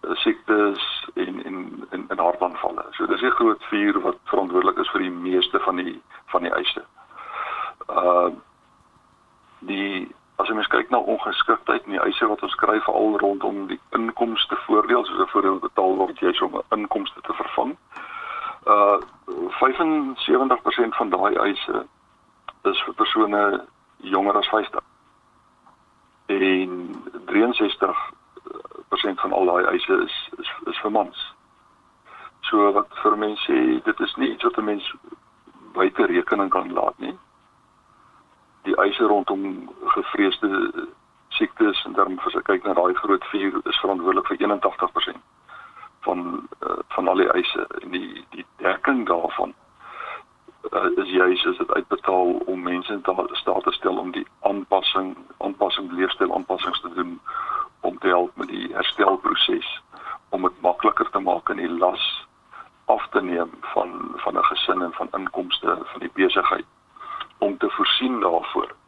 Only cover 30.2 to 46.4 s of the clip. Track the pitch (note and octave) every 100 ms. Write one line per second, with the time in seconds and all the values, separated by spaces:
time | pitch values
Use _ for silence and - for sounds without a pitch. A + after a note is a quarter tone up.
30.2 | - - - - - - G#2+ G#2+ G2 -
31.2 | - - _ _ _ _ _ _ _ -
32.2 | - _ - A2 G2+ G2+ G#2+ - G#2 G#2+
33.2 | G#2+ G#2 - C#2 B1+ B1+ - - - -
34.2 | C3 A2+ A#2+ - G#2+ G2+ - - - -
35.2 | _ _ - - - - F#2+ - - F2
36.2 | F2 G#2 G2 F#2 F2 F2+ - - - F#3+
37.2 | _ _ _ _ _ _ _ _ _ _
38.2 | _ _ _ _ G2 - G2 G2+ A2 G#2
39.2 | G2+ G2 G2 F#2 F2 - - - F#2 -
40.2 | G2 F#2 G#2 G2 G2 - - - _ _
41.2 | _ - G#2 - G#2+ F#2+ - F#2 F#2+ F2+
42.2 | - - - F#2+ G2+ F2 F2+ F2+ G2+ F#2+
43.2 | - G#2 G2 F2 - - F#2+ F#2+ E2+ F#2
44.2 | F#2 F#2+ G#2 G2+ G2 - F2+ - - F2
45.2 | _ _ _ - - - - _ - F2+
46.2 | F2 F2